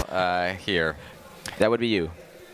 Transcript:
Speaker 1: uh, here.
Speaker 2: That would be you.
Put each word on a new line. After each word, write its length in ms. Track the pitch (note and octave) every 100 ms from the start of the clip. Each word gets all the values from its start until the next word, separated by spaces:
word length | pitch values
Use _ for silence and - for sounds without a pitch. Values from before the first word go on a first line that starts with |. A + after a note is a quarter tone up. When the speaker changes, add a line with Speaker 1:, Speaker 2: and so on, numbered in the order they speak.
| -
Speaker 1:
uh, 440 | F#2 F2+ F2+ F2+
here. 420 | F#2+ - F#2 D#2+ D2+ - - - - - -
Speaker 2:
That 100 | G#2+
would 100 | A#2
be 100 | A#2
you. 200 | G#2+ D#2+ E2 - - -